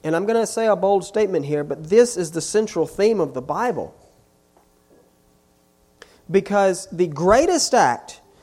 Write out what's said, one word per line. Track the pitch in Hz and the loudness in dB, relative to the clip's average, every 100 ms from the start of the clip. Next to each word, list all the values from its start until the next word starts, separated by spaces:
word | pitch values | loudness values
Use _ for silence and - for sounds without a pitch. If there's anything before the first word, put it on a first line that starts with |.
And | 156 165 | -2 -2
I'm | 202 | 0
gonna | 226 220 | -2 -2
say | - 226 | -2 0
a | 190 | 0
bold | 190 202 | 2 0
statement | 165 214 208 175 139 | 0 -2 0 0 -2
here, | 147 147 | -4 -4
but | 147 156 | -8 2
this | 214 240 175 | 4 4 0
is | 165 | -6
the | 160 | -6
central | - 208 220 170 156 | -2 -2 -2 -2 -4
theme | - 208 214 | 0 0 0
of | 151 | -2
the | 131 | -6
Bible. | 127 156 247 156 - - _ _ _ _ _ _ _ _ _ _ _ _ _ _ _ _ _ _ _ _ - _ - | -8 -4 -4 -4 -8 -14 _ _ _ _ _ _ _ _ _ _ _ _ _ _ _ _ _ _ _ _ -20 _ -2
Because | 170 175 202 196 180 - | -2 2 2 2 0 -8
the | 165 175 | -2 -2
greatest | 147 180 226 339 339 - | 0 4 4 4 2 2
act | 240 147 117 - - _ _ | 4 4 2 -8 -20 _ _